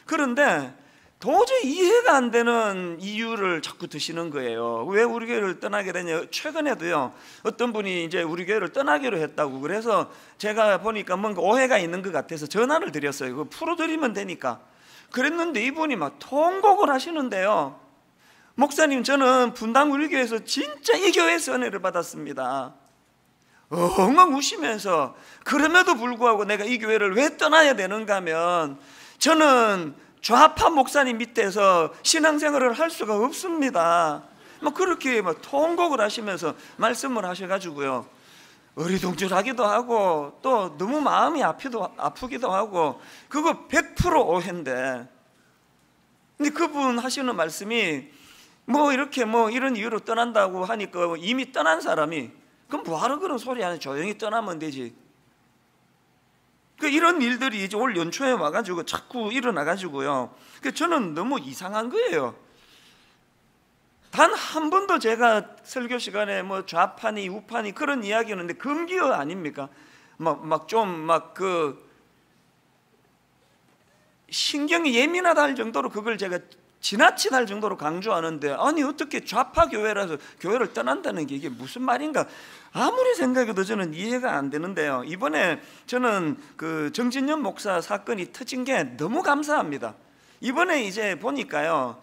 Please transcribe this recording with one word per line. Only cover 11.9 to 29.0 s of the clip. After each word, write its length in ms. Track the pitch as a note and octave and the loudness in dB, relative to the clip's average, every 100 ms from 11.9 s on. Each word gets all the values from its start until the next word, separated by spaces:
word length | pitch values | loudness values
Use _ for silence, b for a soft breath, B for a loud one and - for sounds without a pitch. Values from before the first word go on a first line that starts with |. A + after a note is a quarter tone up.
| F3+ | -4
것 100 | F#3+ | -4
같아서 340 | D#3 B2 E3 D3 | -4 -4 -8 -4
전화를 460 | G3 B3 D#4+ F4+ | 0 2 2 0
드렸어요. 420 | D3 C#3+ C#3 C3 B2+ | -4 -4 -4 -6 -6
그거 140 | - | -8
풀어드리면 640 | - D#4+ E4+ D#4+ D#4+ C4+ | -6 -4 -2 -2 -2 -2
되니까. 480 | G3 G3+ D#3+ C3 A2+ - B B B B | -4 -8 -6 -6 -6 -12 B B B B
그랬는데 500 | A#3+ C#4 E4+ E4+ A#3+ B3 | -2 0 0 -2 -2 -2
이분이 320 | D4+ D#4 A#3 | -2 -2 -2
막 220 | - - | -4 -8
통곡을 680 | - C4+ E4 F#4+ G4+ G4 D4+ | -6 0 2 4 4 6 4
하시는데요. 880 | C4 E4 D#4+ B3+ G3+ G3 G3+ C#3 C#3+ - _ _ _ b b b - | 2 -2 -4 -2 0 2 2 0 -6 -20 _ _ _ b b b 0
"목사님, 480 | C#4+ C#4+ D#4 C4+ | 0 4 2 2
저는 500 | A#3 C#4 B3+ B3+ A#3+ A#3+ | 2 4 6 6 4 0
분당 360 | A3 A#3 D4 | 0 4 4
우리 160 | C#4 D4+ | 2 0
교회에서 380 | C#4+ A#3+ A3+ - | 0 0 -2 -4
진짜 500 | C4 D5 D5+ - A4 | -4 -4 -4 0 4
이 160 | F#4 | 4
교회에서 420 | E4+ E4+ E4+ - B3+ | 4 4 2 0 -2
은혜를 260 | A#3+ G3 | -2 -2
받았습니다." 960 | F#3 F3 E3 D#3 D3 C3 B2 C#3 B2+ - _ _ _ _ _ _ b b b | -2 -2 -6 -8 -10 -6 -4 -4 -6 -14 _ _ _ _ _ _ b b b
엉엉 680 | E3 F3 F#3 F#3+ D4+ F4+ C4+ | 0 2 4 6 8 8 6
우시면서, 800 | C#4 G#4+ C#4+ G#3+ G3 E3 C3 B B B | -2 -2 -2 -2 0 0 0 B B B
그럼에도 520 | - C#4+ D4+ F4 F#4 C4+ | -2 2 6 6 6 2
불구하고 500 | A#3+ A#3 A#3+ G#3+ G3+ | 0 2 4 4 2
내가 180 | G#3 | 0
이 140 | G#3 B3 | 0 -2
교회를 360 | A3 A3 G3+ F#3+ | 2 2 4 4
왜 180 | D4 - | 2 2
떠나야 400 | D#4 D#4 D4+ A3 | 4 8 6 4
되는가 400 | F#3 G#3+ G#3 G3 | 0 -4 -2 -2
하면 640 | F3 D#3+ F3 F3 D#3 C#3 B B | 0 0 2 2 0 -6 B B